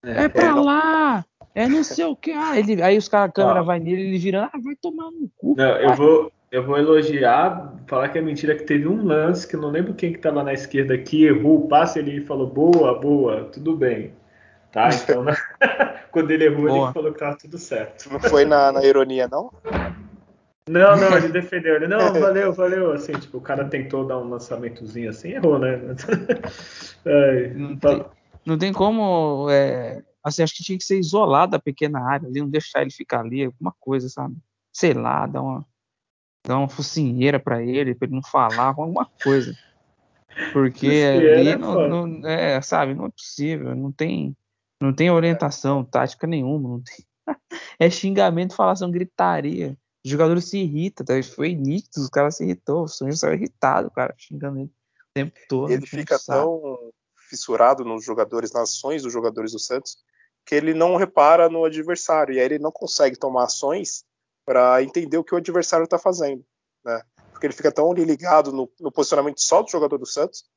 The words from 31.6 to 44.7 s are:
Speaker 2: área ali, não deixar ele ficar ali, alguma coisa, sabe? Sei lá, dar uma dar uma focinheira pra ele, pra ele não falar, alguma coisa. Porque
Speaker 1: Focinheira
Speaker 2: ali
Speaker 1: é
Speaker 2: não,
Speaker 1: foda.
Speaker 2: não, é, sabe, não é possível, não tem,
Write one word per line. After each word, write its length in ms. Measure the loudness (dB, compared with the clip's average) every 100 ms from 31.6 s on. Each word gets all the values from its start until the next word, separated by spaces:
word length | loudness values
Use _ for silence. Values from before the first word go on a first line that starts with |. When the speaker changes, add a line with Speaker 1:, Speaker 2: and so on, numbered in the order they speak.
| -4 -4 -4 -4
Speaker 2:
área 280 | -4 -4 -4
ali, 120 | -6
não 100 | -4
deixar 320 | -4 -4 -4
ele 100 | -4
ficar 300 | -6 -6 -6
ali, 220 | -4 -4 -6
alguma 280 | -6 -10 -8
coisa, 300 | -6 -4 -4
sabe? 260 | -10 -12 -12 _ _ _
Sei 220 | -2 0
lá, 320 | 0 -2 -2 -4
dar 140 | -6
uma 240 | -6 -8 -12 _ _ _ _ _ _ _ -4
dar 120 | -2
uma 120 | -2
focinheira 720 | -6 -8 -2 -2 0 0 0
pra 240 | -2 -4
ele, 320 | -2 -2 -2 -4
pra 120 | -6
ele 80 | -6
não 80 |
falar, 440 | -2 0 0 0 -2
alguma 420 | -2 -4 -4 -6 _
coisa. 300 | 0 2 0 -10 _ _ _ _ _ _ _ -12 -4
Porque 360 | 0 0 0 0
Speaker 1:
Focinheira 520 | 2 4 6 8 8
Speaker 2:
ali 100 | 6
Speaker 1:
é 80 | 2
Speaker 2:
não, 160 | -2
Speaker 1:
foda. 140 | 0 0
Speaker 2:
não, 400 | -2 -4 -8 -6
é, 340 | -4 -2 -2
sabe, 320 | -2 -2 -2
não 120 | -4 -8
é 40 |
possível, 640 | -12 -18 -8 -6 -4 -6 -6
não 160 | -8
tem, 440 | -6 -6 -4 -6 -10 _ _ _